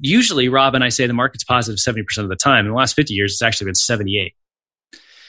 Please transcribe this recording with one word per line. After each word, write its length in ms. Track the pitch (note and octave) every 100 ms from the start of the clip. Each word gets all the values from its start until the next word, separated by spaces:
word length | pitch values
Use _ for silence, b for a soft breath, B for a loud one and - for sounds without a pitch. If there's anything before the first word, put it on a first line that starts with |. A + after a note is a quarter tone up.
usually, 480 | C#3 G#3+ A3+ D#3 B2+
Rob 280 | C3 C3+ C3+
and 80 |
I 40 | B2+
say 200 | - B2
the 60 |
market's 280 | A#2+ B2+ -
positive 380 | - B2 A2+ G#2
seventy 240 | - A2
percent 200 | G2+ -
of 60 | G2+
the 60 | F#2+
time. 300 | C#3+ B2+ G#2
In 40 |
the 60 | A#2
last 180 | B2+
fifty 200 | - D3
years, 180 | G2 G2+
it's 100 | -
actually 240 | A#2 G#2 G2
been 80 |
seventy-eight. 600 | F2+ - A2+ G2+ G2+ F2+ - _ _ _ _ _ B B B